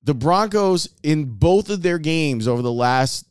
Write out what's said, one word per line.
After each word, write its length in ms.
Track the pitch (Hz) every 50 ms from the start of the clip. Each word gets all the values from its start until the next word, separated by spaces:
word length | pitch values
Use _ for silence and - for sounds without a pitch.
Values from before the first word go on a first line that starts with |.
| _
The 100 | 143 147
Broncos, 720 | 117 123 156 175 175 220 214 196 214 202 190 185 170 - - _ _ -
in 220 | 147 156 156 147
both 440 | 131 113 98 143 170 185 202 214 -
of 120 | 208 190
their 160 | 170 180 175
games 500 | 170 151 156 165 160 156 147 131 113 110
over 140 | 123 120 120
the 100 | 123 123
last 540 | 120 120 123 123 127 131 131 127 - - - _